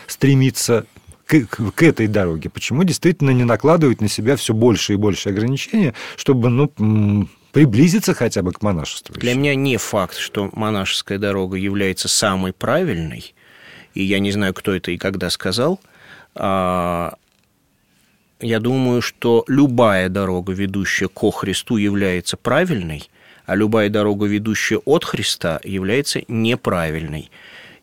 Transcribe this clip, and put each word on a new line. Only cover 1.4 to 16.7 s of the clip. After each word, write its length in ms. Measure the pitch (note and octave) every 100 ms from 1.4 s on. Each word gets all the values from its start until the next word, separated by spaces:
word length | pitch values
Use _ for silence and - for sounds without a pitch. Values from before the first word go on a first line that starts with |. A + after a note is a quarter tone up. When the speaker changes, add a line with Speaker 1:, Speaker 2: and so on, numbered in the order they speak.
| A2
Speaker 1:
к, 260 | - G#2+
к 100 | -
этой 240 | E3 - A2
дороге? 440 | G#2 F2+ D#2+ E2
Почему 340 | - - B2+
действительно 460 | F#3 C3+ E3 E3+ C#3
не 140 | B2+
накладывать 560 | A#2+ A2 C#3+ E3+ D3 A2
на 80 | G#2
себя 280 | - A2 C#3
все 180 | -
больше 400 | A2 A#2+ F#2+ -
и 20 | G2+
больше 340 | G#2 F2 G#2
ограничений, 640 | G2 A#2 C3+ - A3+ D#3 - - -
чтобы, 320 | - C3 A#2+
ну, 220 | A#2+ C#3+ -
м, 520 | G#2+ G#2+ G#2 G#2 F2+ - _
приблизиться 640 | C3+ D3 G#2 E3+ G3+ -
хотя 280 | - A2+ G#2+
бы 100 | F2+
к 100 | -
монашеству 520 | G#2 E2+ D2+ - -
Speaker 2:
Для 160 | - A#2+
Speaker 1:
еще? 100 | B2+
Speaker 2:
меня 140 | C#3+
не 220 | C3+ C#3 A2+
факт, 400 | - G#2+ F2+ -
что 340 | - - G2
монашеская 640 | - G#2+ G#2 G2 - - G2
дорога 380 | G#2 G2 F#2 F#2+
является 520 | G2 G2+ F#2+ F2+ -
самой 440 | - G#2+ F#2+ F#2
правильной, 840 | - A2 D3+ F3+ E2+ D#2+ A1+ - _ _ - - - -
и 80 | F#2
я 160 | G2 G2
не 140 | G2+
знаю, 220 | G#2 G2
кто 200 | F#2 -
это 160 | F#2 F#2
и 80 | F2+
когда 320 | F#2+ G2 F2
сказал. 500 | - G2 G2 C#3+ F#3+ _ _ - - -
А, 800 | - G2 F#2+ F#2